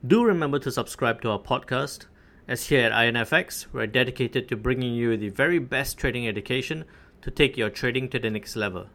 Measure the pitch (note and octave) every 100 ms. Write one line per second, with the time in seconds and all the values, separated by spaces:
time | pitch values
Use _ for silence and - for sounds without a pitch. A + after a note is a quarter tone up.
0 | B2 G#3 A#3+ F3+ D3+ C#3+ C3+ A#2+ A2+ -
1 | B2 A2+ A#2 G#2 - B2+ - B2+ D3 -
2 | - - - - - A#2+ - C#3 A#2 A2
3 | A#2 A#2 A2+ D#3+ - - - C3 A2 A#2+
4 | B2+ B2+ A#2+ C3 - A2 A2+ B2+ B2+ A#2+
5 | A#2 A2 G#2 G2 D3 E3+ B2+ C3+ C#3 -
6 | C3+ A#2+ A#2+ G#2 G2+ B2+ B2+ D#3 D#3 -
7 | - _ - - C#3+ - G#2+ - B2+ B2
8 | B2+ B2 A2 G#2+ - A2+ G#2 F2+ -